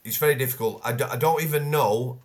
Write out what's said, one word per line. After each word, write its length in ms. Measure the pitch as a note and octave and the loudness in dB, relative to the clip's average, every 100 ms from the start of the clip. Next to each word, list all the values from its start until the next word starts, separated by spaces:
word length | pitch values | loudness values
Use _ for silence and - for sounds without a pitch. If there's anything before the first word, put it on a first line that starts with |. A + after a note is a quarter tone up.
It's 140 | A2+ - | -8 0
very 160 | D3+ | 2
difficult. 460 | C3+ B2+ - - - | 2 -2 -2 -4 -2
I 80 | A#2 | -2
d-, 120 | B2 | -2
I 120 | B2+ B2 | -2 0
don't 260 | D#3 D#3+ | 2 2
even 280 | D#3+ D3 D3 | 0 -2 0
know 500 | D3+ A2+ A2 B2+ B2 | 2 2 2 -2 -6